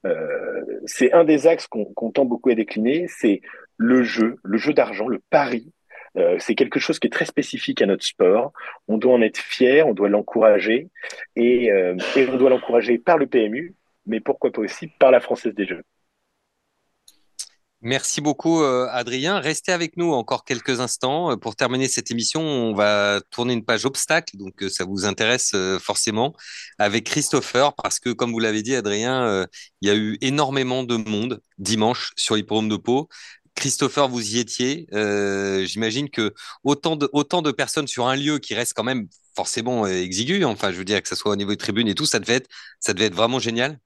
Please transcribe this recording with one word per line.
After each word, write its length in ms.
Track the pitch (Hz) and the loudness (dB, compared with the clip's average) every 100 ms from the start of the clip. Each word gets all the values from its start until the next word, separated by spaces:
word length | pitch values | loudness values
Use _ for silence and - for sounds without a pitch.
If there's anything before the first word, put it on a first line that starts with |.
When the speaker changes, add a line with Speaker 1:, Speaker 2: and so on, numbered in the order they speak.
| - | -2
Speaker 1:
Euh, 220 | 82 78 71 - - - - - | -4 -4 -6 -6 -8 -8 -10 -10
c'est 280 | - 127 | 0 6
un 100 | 170 | 6
des 240 | 160 156 151 | 6 6 4
axes 200 | 165 - | 2 -2
qu'on, 180 | 113 104 | -6 -6
qu'on 260 | - 113 | -6 -4
tend 140 | 135 131 | 0 0
beaucoup 240 | 120 131 | 2 2
à 60 | 113 | 2
décliner, 500 | 104 107 113 151 175 | 0 0 2 2 -2
c'est 320 | - 117 98 - - - _ | 0 2 2 -2 -20 -20 _
le 260 | 117 127 | 4 4
jeu, 320 | 120 117 110 127 | 2 2 0 0
le 140 | 95 107 | -4 -2
jeu 160 | 143 | 2
d'argent, 340 | 147 117 101 113 | 2 2 0 -4
le 140 | 110 _ | -4 _
pari. 420 | 156 113 120 139 _ _ - - 92 | 2 2 -4 -8 _ _ -20 -10 0
Euh, 180 | 85 90 | 2 2
c'est 160 | - 110 | 0 0
quelque 260 | 135 139 | 2 0
chose 180 | - 160 | -2 -2
qui 80 | - | -2
est 40 | |
très 120 | - | -2
spécifique 580 | 160 - 135 135 - 131 | -2 -2 -4 -6 -6 0
à 40 | 101 | 2
notre 180 | 95 | 2
sport. 480 | - - 92 104 135 - - - - | -2 2 4 4 0 -8 -16 -16 -4
On 80 | 110 | 0
doit 160 | 123 | 4
en 80 | 123 | 4
être 160 | 110 - | 4 0
fier, 500 | - - 127 143 151 | -10 2 4 6 4
on 60 | |
doit 160 | 98 104 | 2 2
l'encourager 800 | 104 - 117 110 104 101 120 175 - - - - - | 2 0 4 6 6 2 -2 -2 -16 -16 -14 -8 2
et, 340 | 120 123 117 | 4 4 4
euh, 240 | 98 90 90 - 135 | 4 2 -2 0 2
et 100 | 131 | 2
on 80 | 127 | 4
doit 140 | 131 | 4
l'encourager 480 | 127 - 120 107 117 | 4 4 2 4 2
par 200 | 147 165 | 4 4
le 100 | 135 | 4
P 180 | 131 107 | 2 2
M 100 | 117 | -2
U, 200 | 175 - _ _ 101 | -8 -16 _ _ -6
mais 140 | 110 | -6
pourquoi 320 | 123 135 127 | -2 -2 -2
pas 80 | - | -2
aussi 280 | 104 - 165 _ | -6 -6 -16 _
par 120 | 135 | 6
la 100 | 127 | 6
Française 340 | - 123 117 104 | 4 -4 -4 -4
des 100 | 98 | -6
Jeux. 180 | 85 - _ _ _ _ _ _ _ _ _ _ _ _ _ _ - - _ _ _ | -6 -12 _ _ _ _ _ _ _ _ _ _ _ _ _ _ -18 -18 _ _ _
Speaker 2:
Merci 380 | 117 131 - - | -4 -4 -2 -2
beaucoup, 400 | 147 143 165 165 | -2 0 0 2
euh, 240 | 147 127 127 | 2 2 0
Adrien. 480 | 123 120 127 151 202 | -4 -4 -4 -2 -2
Restez 320 | 139 151 - | -2 -4 -2
avec 260 | 180 165 - | -2 -2 -2
nous 160 | 170 | 0
encore 320 | 139 110 123 - | 0 -2 -4 -4
quelques 360 | 120 - 123 | -6 -2 -2
instants, 500 | 123 - 127 151 175 | -4 -2 -2 0 -2
euh, 40 | 117 | -4
pour 200 | 117 - | -6 -2
terminer 320 | 127 127 131 | -2 0 -2
cette 240 | 123 - | -2 -4
émission. 280 | 117 110 156 | -4 -2 -2
On 360 | 160 139 113 104 | -2 0 0 2
va 460 | 104 104 101 101 - | 2 4 2 0 -4
tourner 220 | - 120 | -6 -2
une 120 | 120 104 | -2 -2
page 220 | 110 127 | -2 -2
obstacle, 500 | 135 - 160 - 98 | -4 0 0 -2 -14
donc, 240 | 98 - | -16 -8
euh, 80 | 98 | -8
ça 160 | - 92 | -6 -6
vous 200 | 98 101 | -2 -2
intéresse, 480 | - 110 123 - 101 | 0 0 2 0 0
euh, 240 | 92 92 | 0 -2
forcément, 560 | - 101 - 107 131 - - - - - | -2 -2 -2 0 -2 -4 -20 -18 -18 -2
avec 280 | 104 110 110 | 0 0 -2
Christopher, 680 | 151 143 139 - 123 143 | -4 0 -2 0 2 2
parce 260 | - 104 - | 0 -6 -4
que, 120 | 123 | -4
comme 220 | 113 120 | -2 -2
vous 60 | 113 | 0
l'avez 220 | 110 107 | 0 -2
dit, 140 | 107 131 | -2 -2
Adrien, 500 | 104 104 120 131 120 | -2 -2 -2 0 0
euh, 220 | 98 90 - - _ | 0 -4 -10 -20 _
il 60 | 98 | 0
y 40 | |
a 40 | 104 | 2
eu 200 | 107 107 | 0 -2
énormément 600 | 131 143 139 139 127 127 | -2 0 0 0 -2 -4
de 120 | 120 117 | -2 -4
monde 460 | 107 104 120 120 _ - | -2 -4 -4 -8 _ -12
dimanche 540 | 98 110 110 - - - | -4 0 0 0 -6 -6
sur 200 | - 110 | -2 -2
l'hippodrome 340 | 104 107 110 | 0 -2 0
de 80 | 104 | -2
Pau. 320 | 117 131 156 - - - _ - | 0 -2 -2 -16 -20 -20 _ -8
Christopher, 520 | 139 - 139 - 135 | -6 -2 -2 0 0
vous 280 | 123 104 117 | -2 -4 -4
y 40 | |
étiez. 460 | 117 - 127 151 165 | -4 -4 -4 -4 -6
Euh, 720 | 104 104 104 101 98 98 95 92 | -4 0 0 0 -2 -2 -2 -2
j'imagine 460 | 104 113 117 143 | -4 -4 -4 -6
que 240 | - 107 - - - | -4 -4 -4 -20 -6
autant 320 | 135 143 165 156 | -2 0 -2 -2
de, 140 | 139 | 0
autant 280 | 143 147 180 | 0 0 -2
de 100 | 151 | -2
personnes 360 | 135 131 - 143 | -2 -4 -4 -6
sur 180 | - 120 | -2 -2
un 100 | 135 | 0
lieu 220 | 143 151 | -2 -4
qui 160 | - | -4
reste 200 | 107 120 - | -6 -4 -4
quand 80 | |
même 240 | 113 127 98 _ _ - | -4 -4 -6 _ _ -8
forcément, 500 | 87 - 117 123 101 | -6 -4 -4 -2 -2
euh, 40 | |
exigu, 560 | 92 92 90 123 196 151 | -2 -4 -4 -2 0 0
enfin, 260 | 101 101 | 0 -4
je 60 | 90 | -4
veux 80 | 95 | -2
dire, 160 | 101 | -2
que 80 | - | -2
ce 60 | - | -6
soit 160 | 104 | -2
au 40 | 101 | -2
niveau 140 | 101 | -2
des 80 | 101 | -4
tribunes 300 | - 104 113 | -4 -2 -2
et 80 | 92 | -2
tout, 100 | 101 | -2
ça 140 | 117 | -2
devait 160 | 98 123 | 0 -2
être, 140 | - - - _ | -2 -20 -20 _
ça 140 | - | -4
devait 140 | 101 107 | 0 0
être 80 | 87 | 2
vraiment 240 | 117 127 | 0 0
génial. 400 | 113 117 131 147 | -2 -2 -4 -6